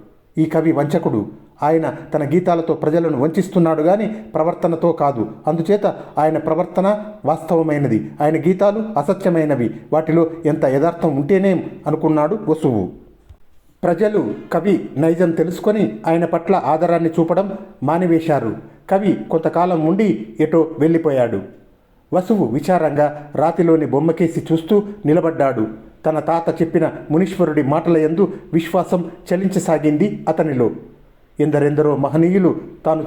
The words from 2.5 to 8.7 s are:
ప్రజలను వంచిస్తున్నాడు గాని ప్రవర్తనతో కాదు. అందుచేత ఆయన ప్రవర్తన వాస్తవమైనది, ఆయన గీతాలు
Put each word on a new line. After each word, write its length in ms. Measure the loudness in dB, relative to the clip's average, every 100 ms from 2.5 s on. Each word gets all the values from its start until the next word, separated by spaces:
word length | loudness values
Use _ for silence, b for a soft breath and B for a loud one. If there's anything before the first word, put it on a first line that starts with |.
| 0 -2
ప్రజలను 440 | -2 0 0 0 0
వంచిస్తున్నాడు 600 | 0 0 0 2 2 4
గాని 260 | 2 2 0
ప్రవర్తనతో 840 | -6 -6 -2 -2 0 -2 0 0
కాదు. 320 | 2 0 0 -4 -4 -2
అందుచేత 380 | -2 0 0 0 -4 B -2
ఆయన 200 | 0 0
ప్రవర్తన 500 | 0 -2 -2 0 0 -2 -6 -6 -4
వాస్తవమైనది, 840 | -4 0 0 0 0 0 0 -2 -2
ఆయన 160 | 0 0
గీతాలు 440 | 0 2 2